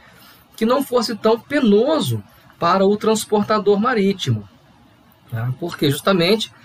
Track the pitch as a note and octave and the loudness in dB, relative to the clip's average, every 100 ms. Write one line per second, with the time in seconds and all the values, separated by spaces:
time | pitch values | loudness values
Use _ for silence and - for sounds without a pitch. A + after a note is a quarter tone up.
0 | - - - - _ - A3 C4+ C#4 B3 | -14 -20 -20 -20 _ -4 -2 0 0 -2
1 | A3 G#3+ A3 A#3 - D4 A#3 G3+ C4 D#4 | -2 -2 0 0 -2 0 4 4 4 0
2 | D3+ A2 - - - - E3+ F#3+ G3 G#3 | -2 -6 -8 -20 -20 -4 0 2 2 2
3 | G#3 A3 - G#3+ G3+ G#3+ G3+ G3+ A#3+ A#3 | 0 -2 0 -2 0 0 2 2 2 0
4 | G3 F#3+ C#3 A2 - - _ _ _ _ | 0 0 -2 -4 -6 -20 _ _ _ _
5 | _ _ - A#2 B2 C3 E3+ - D3 C#3 | _ _ -12 -8 -6 -6 -8 -2 -2 0
6 | G3 F#3+ E3 A3 - - | 0 0 2 0 -4 -14